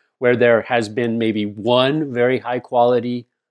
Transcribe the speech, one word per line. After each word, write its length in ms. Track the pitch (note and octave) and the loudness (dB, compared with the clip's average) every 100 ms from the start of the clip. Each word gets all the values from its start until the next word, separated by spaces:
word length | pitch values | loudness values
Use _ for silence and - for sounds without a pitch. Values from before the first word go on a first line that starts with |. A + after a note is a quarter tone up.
| _ _ | _ _
where 180 | B2 A#2 | 0 4
there 260 | A#2+ A2+ | 4 4
has 260 | - B2 G#2+ | 2 -2 -2
been 300 | A2 A#2+ A2+ | -4 -2 -2
maybe 280 | A2 G#2+ G#2 | -2 -2 -4
one 640 | G2+ G#2 B2 C3 D#3 D3 | -6 0 2 2 -2 -4
very 260 | A#2+ B2 B2+ | -2 0 -2
high 220 | A#2+ B2+ | -4 -8
quality, 680 | - B2 A#2+ B2 A#2+ A#2+ A#2 _ _ | -4 2 2 2 -2 -8 -10 _ _